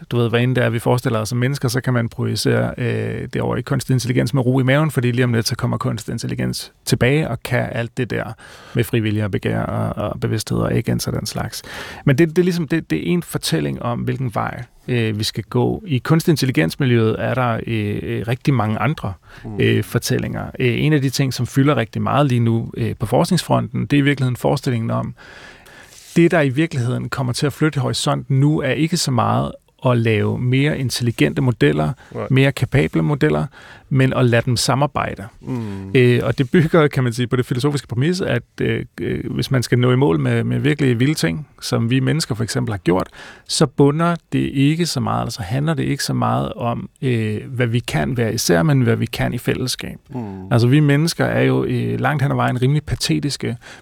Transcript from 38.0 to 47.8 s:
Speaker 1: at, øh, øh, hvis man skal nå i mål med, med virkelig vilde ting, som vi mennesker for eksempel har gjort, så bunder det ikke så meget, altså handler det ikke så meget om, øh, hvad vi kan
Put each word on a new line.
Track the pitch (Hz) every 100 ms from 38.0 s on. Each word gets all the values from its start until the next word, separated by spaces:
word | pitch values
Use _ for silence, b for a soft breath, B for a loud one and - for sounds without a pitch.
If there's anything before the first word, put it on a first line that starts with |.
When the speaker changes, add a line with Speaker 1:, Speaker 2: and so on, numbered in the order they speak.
| 147 185
Speaker 1:
at, | - 120 - -
øh, | - 113 - -
øh, | - 117 -
hvis | 131 127
man | 131
skal | 117 123
nå | 123
i | 127
mål | 147 165
med, | 131 117
med | 117 123
virkelig | 131 147 135 117
vilde | 131
ting, | 156 165 160 143 _
som | - 123 117
vi | 131
mennesker | 131 147 - 110
for |
eksempel | 117 127 120
har | 101
gjort, | - 185 - B B B -
så | - 151
bunder | - 143 151 170 170 _
det | 131
ikke | 135 135 139 160 165
så | 131
meget, | 110 113
altså | 120 117
handler | 92 131 151
det | 160
ikke | 131 139
så | -
meget | 127 117 120 139
om, | - 120 117 - _
øh, | 139 117 110 107 127
hvad | 123 120
vi |
kan | 120